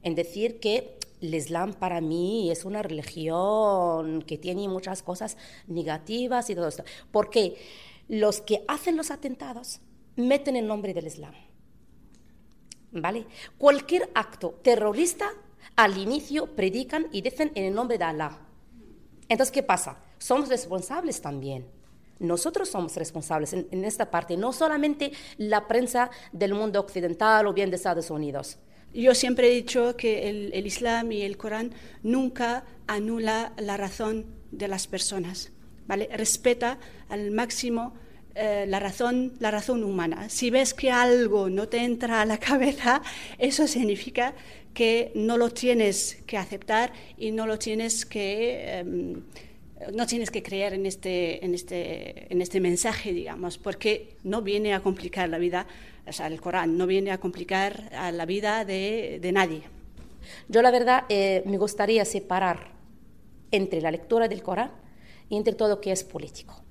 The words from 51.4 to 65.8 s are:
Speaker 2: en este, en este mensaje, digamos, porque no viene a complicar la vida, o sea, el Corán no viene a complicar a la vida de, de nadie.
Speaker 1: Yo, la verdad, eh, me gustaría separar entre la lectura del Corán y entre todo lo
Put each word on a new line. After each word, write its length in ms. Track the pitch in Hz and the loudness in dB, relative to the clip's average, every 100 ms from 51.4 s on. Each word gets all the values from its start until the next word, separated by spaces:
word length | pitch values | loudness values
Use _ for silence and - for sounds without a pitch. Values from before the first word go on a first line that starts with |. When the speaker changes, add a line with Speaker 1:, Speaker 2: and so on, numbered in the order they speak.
Speaker 2:
en 100 | 180 | -4
este, 760 | 175 - 180 165 160 - - - | -4 -4 -6 -6 -8 -12 -14 -2
en 80 | 180 | -2
este 180 | 180 190 | 0 2
mensaje, 520 | 180 175 247 214 214 | 2 2 0 -2 -4
digamos, 420 | 175 156 151 175 - | -4 -4 -6 -8 -6
porque 580 | 202 190 220 208 - - | -8 -2 0 0 -4 -10
no 200 | 190 214 | -4 -2
viene 320 | 196 208 214 | 0 0 2
a 60 | 196 | 2
complicar 480 | 190 190 175 196 180 | 0 -2 -6 -2 -2
la 100 | 165 | 0
vida, 280 | 175 180 185 - - - - | 0 0 -4 -14 -20 -18 -12
o 60 | |
sea, 140 | - 156 | -8 -6
el 140 | 160 | -6
Corán 380 | 175 180 165 165 | -2 0 2 2
no 80 | 185 | 4
viene 240 | 190 196 | 2 2
a 60 | 190 | -2
complicar 720 | 196 175 175 190 196 208 214 | -4 -6 -2 0 0 -4 -12
a 160 | 131 175 | -6 -4
la 120 | 170 165 | -4 -2
vida 380 | 196 208 220 | 0 0 0
de, 540 | 196 190 196 226 - 156 | -2 -2 -2 -2 -4 -4
de 100 | 180 | 0
nadie. 300 | 190 185 156 - - - - - - - - - | 2 2 0 -10 -18 -18 -18 -18 -18 -18 -18 2
Speaker 1:
Yo, 140 | 220 | 8
la 80 | 247 | 8
verdad, 340 | 247 247 254 247 | 8 6 4 4
eh, 340 | 208 196 190 190 | 2 4 2 2
me 120 | 196 | 0
gustaría 460 | 208 - 202 226 | 0 0 4 4
separar 680 | 202 202 - 185 185 165 - - - - - - - - - | 2 -2 -2 0 2 0 -6 -20 -20 -20 -20 -20 -20 -20 0
entre 300 | 208 190 165 | 0 2 0
la 100 | 160 | 0
lectura 360 | 165 - 233 226 | -2 0 2 2
del 160 | 185 | 0
Corán 300 | - 180 262 - - - - - - | -4 -4 -4 -8 -20 -20 -20 -20 -4
y 80 | 208 | 0
entre 160 | 214 | 0
todo 160 | 214 214 | 2 2
lo 120 | 202 | 2